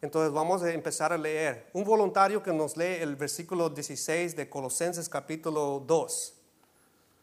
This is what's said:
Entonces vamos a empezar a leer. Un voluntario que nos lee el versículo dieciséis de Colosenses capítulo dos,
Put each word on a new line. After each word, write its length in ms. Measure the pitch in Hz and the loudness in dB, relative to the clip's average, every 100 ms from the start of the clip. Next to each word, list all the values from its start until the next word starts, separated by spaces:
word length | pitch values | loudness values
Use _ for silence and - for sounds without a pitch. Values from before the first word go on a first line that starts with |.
Entonces 320 | 147 160 156 | -2 2 2
vamos 300 | 147 165 190 | 2 2 2
a 100 | 170 | 0
empezar 400 | 165 160 - 156 | -2 -4 0 0
a 60 | 170 | 0
leer. 520 | 156 156 156 117 - | -2 0 -2 -4 -6
Un 100 | 180 | -2
voluntario 580 | 208 220 196 196 196 208 | 4 4 6 6 4 4
que 120 | 196 | 0
nos 240 | 160 147 156 | 0 0 -2
lee 240 | 175 175 | -2 -2
el 160 | 156 139 | -4 -4
versículo 520 | 143 - 165 180 165 | -4 -6 -4 0 0
dieciséis 680 | 147 147 139 - 165 175 151 | -2 -8 -6 -2 0 0 -4
de 120 | 139 | -6
Colosenses 600 | 139 131 - 151 151 - | -6 -4 -2 -2 -2 -4
capítulo 760 | 139 - 160 160 156 143 139 | -6 -6 -6 -2 0 0 -2
dos, 500 | 135 160 - - - - _ _ _ _ _ _ _ _ | 4 2 2 -4 -6 -12 _ _ _ _ _ _ _ _